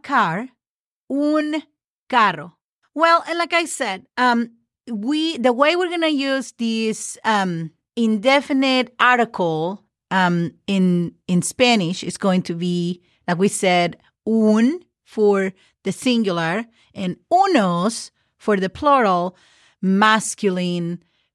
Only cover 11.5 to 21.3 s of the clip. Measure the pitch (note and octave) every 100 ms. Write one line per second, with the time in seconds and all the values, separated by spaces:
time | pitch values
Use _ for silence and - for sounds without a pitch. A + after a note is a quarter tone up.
11.5 | - B3 A#3 E3+ F#3 - - G3+ F#3 F3+
12.5 | E3+ F3 F3 E3+ F3+ _ _ - F3 G3+
13.5 | - G3 F3+ F3 - _ _ - A3+ G#3+
14.5 | G#3+ A#3 F4 - _ _ - G#3 G3 F#3+
15.5 | F#3+ _ _ - F#3 - A#3+ G#3 E3+ E3
16.5 | F#3+ A#3 _ _ - F#3+ - _ F4 G4
17.5 | E4 F#3+ E3+ F#3+ A3+ - _ _ _ -
18.5 | G3+ F#3+ - D4 C#4 A3 F3+ F3+ - _
19.5 | _ _ _ F#3 F#3+ G#3+ A3 G#3+ - G3+
20.5 | F3+ F3+ F3 E3+ F3 - _ _